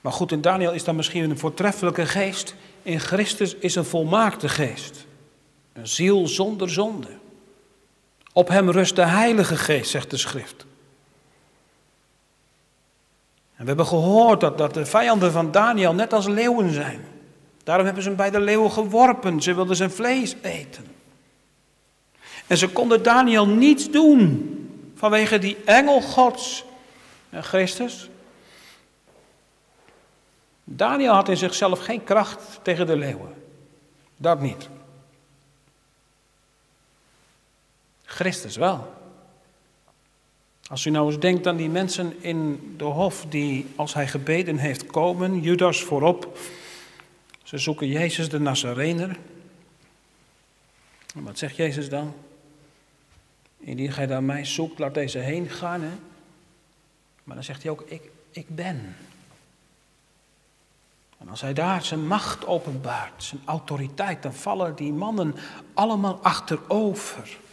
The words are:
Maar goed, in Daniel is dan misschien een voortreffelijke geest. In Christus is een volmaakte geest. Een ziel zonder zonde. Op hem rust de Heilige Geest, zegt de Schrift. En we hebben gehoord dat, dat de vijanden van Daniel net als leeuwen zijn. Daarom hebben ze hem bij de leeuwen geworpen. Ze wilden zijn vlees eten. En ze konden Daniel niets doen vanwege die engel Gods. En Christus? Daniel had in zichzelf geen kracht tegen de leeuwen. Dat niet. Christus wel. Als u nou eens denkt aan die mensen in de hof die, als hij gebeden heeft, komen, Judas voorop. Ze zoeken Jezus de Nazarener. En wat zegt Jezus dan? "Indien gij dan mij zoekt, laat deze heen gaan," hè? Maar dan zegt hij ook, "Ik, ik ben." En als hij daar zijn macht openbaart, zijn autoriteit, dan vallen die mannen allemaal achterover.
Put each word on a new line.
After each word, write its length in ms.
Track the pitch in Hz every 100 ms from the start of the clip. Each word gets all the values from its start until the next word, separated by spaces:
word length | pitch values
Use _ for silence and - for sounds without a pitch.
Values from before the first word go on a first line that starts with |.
Maar 120 | 135
goed, 200 | - -
in 80 | 156
Daniel 320 | 160 190 175
is 120 | 170
dan 120 | 170 160
misschien 340 | 156 175 160
een 80 | 143
voortreffelijke 680 | 156 151 196 196 180 175 160
geest. 480 | 196 196 185 - - - -
In 180 | 208 160
Christus 540 | - 185 202 - 190
is 200 | - 180
een 100 | 180
volmaakte 640 | 160 170 160 190 220 - 147
geest. 580 | - 131 - - - - - _ _ _ _ _
Een 160 | - 113
ziel 380 | - 180 202 165
zonder 440 | - 196 214 185
zonde. 480 | 160 214 208 120 - - - _ _ _ _ _ _ _ _ -
Op 160 | - 180
hem 220 | 190 185
rust 260 | 175 170 -
de 80 |
Heilige 520 | 170 185 233 220 180 165
Geest, 340 | - 147 107
zegt 200 | 135 -
de 60 | 131
Schrift. 500 | - 135 - - - _ _ _ _ _ _ _ _ _ _ _ _ _ _ _ _ _ _ _ _ _ _ _ _ _ _ _ _
En 60 | _
we 60 | 120
hebben 200 | 143 165
gehoord 540 | 170 170 214 233 202
dat, 180 | 160 143
dat 160 | 147
de 120 | 160 147
vijanden 460 | 214 240 220 180
van 180 | 165 165
Daniel 440 | 175 220 226 185
net 180 | 170 220
als 140 | 220 196
leeuwen 460 | 202 240 233 185
zijn. 320 | 147 139 - - - - _ _ _
Daarom 200 | - 175
hebben 180 | 190 196
ze 60 | 196
hem 100 | 190
bij 120 | 196
de 100 | 202
leeuwen 320 | 202 214 214
geworpen. 680 | 220 214 220 254 247 - 160
Ze 120 | 165
wilden 220 | 180 185 175
zijn 140 | 190
vlees 440 | 185 240 262 240 -
eten. 440 | 190 160 143 - 113 - _ _ _ _ _ _ _ _ _ _ _ _ - - -
En 100 | 175
ze 120 | 226
konden 340 | - 247 226
Daniel 440 | 233 240 254 220 202
niets 440 | 214 277 277 -
doen 1000 | 294 311 277 185 131 - - - - -
vanwege 440 | - 214 214 214 214
die 180 | 190 202
engel 360 | - 226 285 277
Gods. 640 | - - 247 240 - - - - - - - - _
En 140 | 165
Christus? 640 | - 190 185 - 247 - - - - - - - - - _ _ _ _ _ _ _ _ _ _ _ _ _ _ _ _ _ _
Daniel 480 | - 135 220 277 269
had 160 | 196 196
in 80 | 180
zichzelf 480 | 180 - 196 185
geen 200 | - 226
kracht 560 | - 202 202 - - -
tegen 240 | - 170 165
de 100 | 156
leeuwen. 380 | 143 104 95 - - - - _ _ _ _ _
Dat 240 | 160 160
niet. 280 | 139 98 - - - - _ _ _ _ _ _ _ _ _ _ _ _ _ _ _ _ _ _ _ _ _ _ _ _ _ _ _ _ _ _
Christus 520 | - - 180 - 107 110
wel. 380 | 175 156 120 - - - _ _ _ _ _ _ _ _ _ _ _ _ _ _ -
Als 180 | 135
u 60 | 156
nou 160 | 151 147
eens 140 | 151
denkt 260 | 180 180 180
aan 100 | 170
die 120 | 160
mensen 540 | 175 190 185 175 -
in 520 | 170 165 156 143 - -
de 80 |
hof 420 | 147 143 190 - 160
die, 440 | 151 143 131 139 -
als 180 | 147
hij 140 | 151 135
gebeden 500 | 143 139 160 180 156
heeft, 280 | 147 131 -
komen, 540 | - 170 180 185 185
Judas 420 | 160 175 180 160
voorop. 560 | - 143 156 175 - - - - - - - - - _ _ -
Ze 160 | - 143
zoeken 280 | 143 151 143
Jezus 420 | 147 170 - 160
de 120 | 147
Nazarener. 760 | 147 131 123 123 151 170 185 180 - - - _ _ _ _ _ _ _ _ _ _ _ _ _ _ _ _
En 80 | -
wat 160 | 123 101
zegt 180 | 143 -
Jezus 320 | 160 143 143
dan? 260 | 139 147 147 - - _ _ _ _ _ _ _ _ _ _ _ _
"Indien 340 | - 120 135
gij 140 | 135 135
dan 180 | 131
mij 200 | 135 139
zoekt, 340 | 143 - 160 160
laat 160 | 143
deze 240 | 147 139 131
heen 300 | 127 165 175
gaan," 320 | - 175 175
hè? 120 | 160 190 - _ _ _ _ _ _ _ _ _ _ _
Maar 100 | -
dan 100 | 127
zegt 180 | 131 139
hij 100 | 160
ook, 100 | 151 -
"Ik, 240 | 160 - _ _
ik 160 | - 156
ben." 480 | 160 180 151 101 87 - - _ _ _ _ _ _ _ _ _ _ _ _ _ _ _ _ _ _ _ _
En 100 | -
als 120 | 110
hij 120 | 135
daar 320 | 139 170 185
zijn 220 | - 160 156
macht 400 | 202 - - -
openbaart, 760 | 170 165 131 135 - - -
zijn 180 | - 143
autoriteit, 760 | - 156 - 143 135 - 196 156
dan 120 | -
vallen 420 | 127 - 190 175 147
die 160 | 147
mannen 420 | 147 208 214 160 139 - - -
allemaal 440 | - 214 214 196 185
achterover. 1160 | - - - 156 - 202 214 185 - - - - -